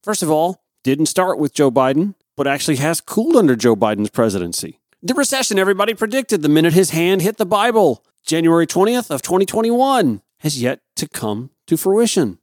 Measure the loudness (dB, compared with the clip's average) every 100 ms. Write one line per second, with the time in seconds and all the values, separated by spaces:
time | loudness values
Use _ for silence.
0 | -4 -4 0 0 0 -4 _ _ -2 0
1 | 0 0 0 0 -4 2 2 4 2 0
2 | -2 -6 _ -6 -4 -2 -2 -2 -2 -4
3 | -4 -4 2 4 4 4 2 2 0 -2
4 | -4 0 0 0 -6 -8 -12 -16 _ _
5 | -6 -2 -2 -2 -2 0 0 0 -2 -2
6 | -4 -4 -2 -2 2 2 4 2 2 0
7 | 0 0 -2 -4 -2 0 2 2 2 0
8 | _ _ -6 0 2 2 0 0 0 0
9 | -4 -8 -2 -2 0 0 0 0 2 2
10 | 0 -2 _ _ -6 -2 -4 -4 _ -12
11 | -10 -8 -8 -8 -10 _ -4 -2 0 0
12 | 2 0 -2 -4